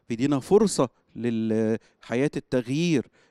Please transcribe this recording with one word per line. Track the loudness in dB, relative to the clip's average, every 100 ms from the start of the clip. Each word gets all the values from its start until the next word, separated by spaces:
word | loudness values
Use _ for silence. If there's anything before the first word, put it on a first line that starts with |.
| _
بيدينا | -4 0 -2
فرصة | 4 4 4 2 -2 -4 _ -6
للحياة | -4 -2 0 0 0 -2 -6 _ -6 -2 -2 -4
التغيير، | -4 -4 -2 -2 0 0 -2 _ _